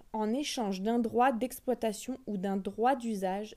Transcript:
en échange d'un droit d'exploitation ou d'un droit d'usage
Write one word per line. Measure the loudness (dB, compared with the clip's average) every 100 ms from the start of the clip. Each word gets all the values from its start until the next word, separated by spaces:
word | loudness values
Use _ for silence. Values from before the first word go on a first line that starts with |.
| -8
en | -2 0
échange | 0 -2 -2 -2 0
d'un | 0 2
droit | 2 4 4
d'exploitation | 4 -2 -4 -4 -2 -2 -4 -6 -8 -6
ou | -2
d'un | 0 -2
droit | -2 2 2 2
d'usage | 0 -2 -2 -2 -6